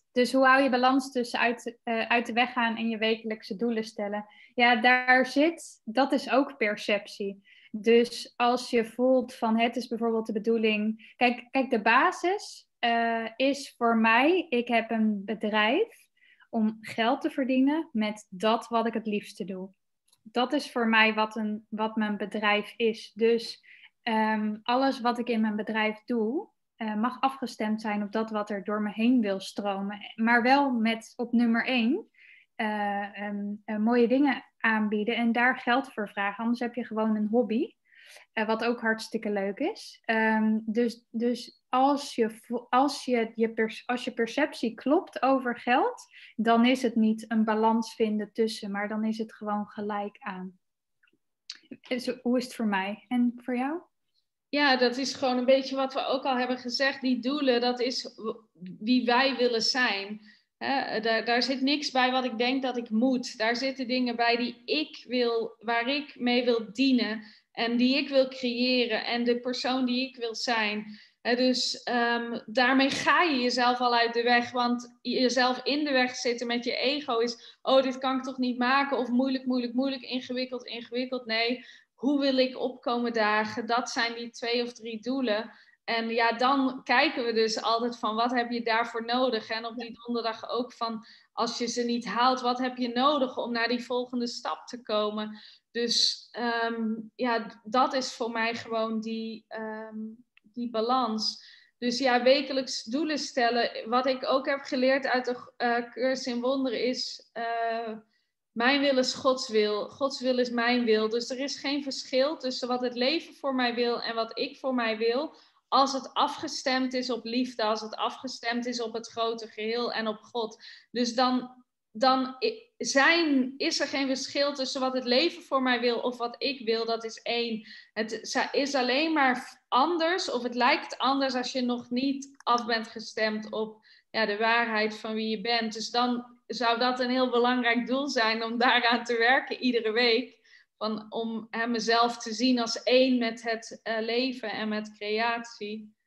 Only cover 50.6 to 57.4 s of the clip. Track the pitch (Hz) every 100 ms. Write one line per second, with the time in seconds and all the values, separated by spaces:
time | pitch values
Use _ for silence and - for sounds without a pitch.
50.6 | _ _ _ _ _ _ _ _ - -
51.6 | - - - 247 240 233 240 247 247 -
52.6 | 220 196 190 214 - 247 247 233 - 247
53.6 | 262 330 - _ _ _ _ _ _ 285
54.6 | 285 262 247 247 262 - 269 247 247 269
55.6 | 269 269 269 269 - 254 277 247 247 247
56.6 | 247 233 269 277 262 247 220 294